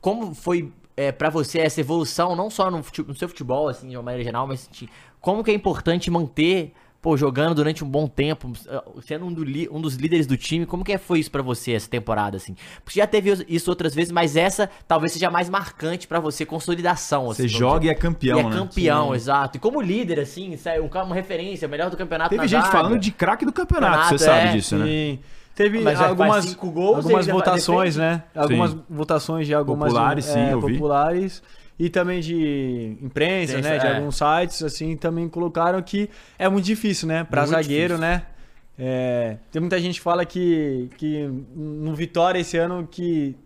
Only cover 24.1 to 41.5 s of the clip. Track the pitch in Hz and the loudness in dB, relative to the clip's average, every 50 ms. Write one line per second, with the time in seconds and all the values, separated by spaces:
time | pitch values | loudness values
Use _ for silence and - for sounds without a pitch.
24.1 | - 139 - 156 156 - - 107 104 107 95 - 104 101 101 156 156 156 156 151 | 4 6 6 8 8 8 6 4 4 2 0 0 0 0 2 2 0 0 -2 -2
25.1 | 139 131 - - - - - - - - 208 208 208 226 - 151 147 - - 185 | -4 -6 -10 -16 -18 -18 -18 -20 -2 2 2 2 4 2 2 2 4 4 4 4
26.1 | 185 180 160 156 214 202 180 180 180 - - 185 156 165 180 196 214 143 - - | 4 4 4 4 4 4 2 0 -4 -6 -8 -6 -2 0 4 4 4 4 6 4
27.1 | 220 190 180 160 185 185 185 185 185 175 - - 170 185 185 180 151 151 160 160 | 4 4 4 4 2 4 4 4 2 2 2 2 2 4 4 2 2 2 2 2
28.1 | 170 165 156 - _ 160 147 147 117 131 165 170 156 160 - - 170 147 151 151 | 0 0 -4 -8 _ 0 2 2 4 4 4 2 0 -4 -10 -10 -6 -6 -2 0
29.1 | 165 156 143 - 160 165 156 147 147 151 147 139 127 147 147 147 117 117 113 131 | 0 0 0 -2 -4 -2 0 2 2 2 2 2 0 0 2 2 4 4 4 4
30.1 | 151 151 139 151 147 120 120 135 139 123 107 104 117 139 151 147 143 143 147 156 | 2 0 0 0 2 2 2 2 2 2 0 0 0 0 0 2 2 4 2 2
31.1 | 170 180 190 190 - - - - - - - - - - 165 175 165 190 180 175 | 0 0 -2 -4 -6 -10 -18 -20 -20 -20 -20 -20 -6 -2 -2 0 2 0 0 0
32.1 | 180 180 160 160 170 165 160 151 143 139 135 131 127 120 117 110 107 113 139 131 | 0 -2 -4 -2 -2 0 0 0 0 -2 -2 -2 -4 -4 -6 -8 -10 -10 -12 -8
33.1 | - 143 147 170 185 190 175 143 131 131 135 147 156 147 131 127 - - 143 147 | -2 0 0 0 2 0 -2 -2 -2 -2 0 0 0 0 2 0 0 0 -2 -4
34.1 | 123 - 151 147 156 170 - - - - 160 151 - - 160 160 160 147 - 165 | -2 0 2 2 2 2 0 -2 -4 -6 -6 -6 -6 -6 -6 -6 -6 -4 -4 -4
35.1 | 165 170 170 165 160 170 175 170 160 170 165 175 180 190 180 - - 202 208 208 | -2 -2 -4 -4 -4 -4 -4 -2 0 0 2 2 2 0 -2 -2 -2 -2 -2 -2
36.1 | - - - - _ - 185 190 190 202 185 185 220 214 - 214 190 - - 160 | -6 -16 -20 -20 _ 0 0 2 2 2 0 0 -2 0 0 -2 0 0 -2 -2
37.1 | 160 160 165 160 - 143 147 147 160 160 160 143 143 147 165 175 175 165 160 165 | -2 -4 -4 -2 0 0 2 2 2 0 0 0 0 0 0 0 0 0 0 0
38.1 | 175 175 170 - - - - - - - - - - - 127 131 127 127 127 127 | 0 -2 -2 -8 -16 -18 -20 -20 -20 -20 -20 -20 -14 -8 -6 -4 -2 -2 -2 -2
39.1 | 123 120 117 113 107 110 - - - 160 165 175 185 185 170 180 175 - - 175 | 0 -2 -2 -2 -6 -8 -14 -10 -6 -4 -2 0 0 -2 -2 -2 -6 -4 -2 0
40.1 | 170 175 175 170 - 180 180 175 165 160 151 147 135 127 123 127 - - - 151 | 0 0 0 -2 -2 0 2 2 2 2 2 -2 -2 -4 -6 -8 -10 -8 -6 -4
41.1 | 151 151 147 143 131 131 139 - | -4 -4 -4 -6 -6 -8 -10 -12